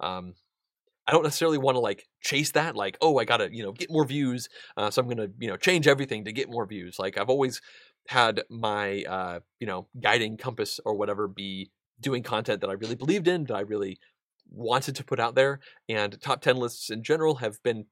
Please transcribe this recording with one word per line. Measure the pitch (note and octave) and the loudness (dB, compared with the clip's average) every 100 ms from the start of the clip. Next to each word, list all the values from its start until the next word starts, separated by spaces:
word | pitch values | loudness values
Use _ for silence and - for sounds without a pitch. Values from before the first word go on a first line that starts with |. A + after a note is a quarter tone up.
Um, | F2 F#2 F2+ F2 _ _ _ _ _ _ - | -8 -6 -10 -16 _ _ _ _ _ _ 2
I | |
don't | D#3 | 4
necessarily | D3+ - E3 D3+ | 4 2 0 2
wanna, | C3+ B2+ | 2 2
like, | A2+ G2 - _ | 0 -2 -10 _
chase | - C#3 D3 | -4 0 0
that, | D3+ D#3+ A2 | 0 0 -2
like, | G2 - | -4 2
"Oh, | D#3+ C3+ | 4 4
I | |
gotta, | A2+ A#2 F#2+ | 4 2 2
you | A2+ | -4
know, | G2+ | -8
get | G#2+ - | -8 -2
more | D#3+ | 0
views, | C#3 C#3+ C3+ B2 - - - - | 2 2 0 -2 -6 -14 -12 -4
uh, | G#2 | 0
so | C3 | 0
I'm | B2 | 0
gonna, | A2+ G#2 A2 | -2 -6 -6
you | A2+ | -8
know, | F#2+ | -2
change | - F3+ D3 | 2 4 6
everything | C#3 C3+ A2 | 6 2 -6
to | G#2 | -6
get | A2+ C3 | -6 -6
more | A#2 | -4
views." | G2+ G#2+ F2+ - | -6 -8 -10 -6
Like, | F#2+ G2+ | -4 -2
I've | G#2 | 2
always | C3+ C3 A2 - - - _ - | 2 2 -2 -12 -20 -20 _ 0
had | C3 A2+ G2+ - | 4 4 4 -4
my, | A#2 A2+ G#2 G2+ G2 | -4 -2 0 -2 -4
uh, | - F#2+ F#2 F2 - _ | -4 -6 -6 -8 -14 _
you | A2 | -8
know, | F#2 F#2+ B2+ | -8 -10 -2
guiding | A2+ A#2 A2 A2 | 2 4 2 -4
compass | C3 A#2 G#2 - | -8 -4 -6 -4
or | - | -4
whatever | G#2 G#2 G2+ G#2 | -2 -2 -2 -4
be | F#2+ G2 F#2+ F#2+ _ _ _ | -6 -8 -8 -10 _ _ _
doing | C#3 B2 | -2 -2
content | A#2+ A2+ A#2 G#2 | -2 -2 0 -2
that | G2 | -2
I | |
really | G2 A2 | -4 -6
believed | B2 C3+ G3 E3+ | -2 0 2 2
in, | F3+ | 2
that | C#3 | 0
I | G#2 | -4
really | G2+ G#2+ G2 F#2 _ _ _ _ _ | -4 -4 -4 -6 _ _ _ _ _
wanted | G#2 A2+ B2 C3 C3+ | -8 0 0 0 -6
to | |
put | C#3 B2+ | -4 -2
out | A#2 | 2
there, | B2+ C3+ C#3 - - - | 4 4 2 -8 -14 -4
and | A2+ G#2 G#2 | -2 -2 -4
top | - B2+ | -4 2
ten | C#3+ B2+ | 2 2
lists | A#2+ - - | 0 -6 -8
in | A2+ | -6
general | A2+ D#3 D#3+ C3+ | 0 2 4 2
have | A2+ G#2 | -2 -2
been | B2 A2+ G#2 | -2 -2 -6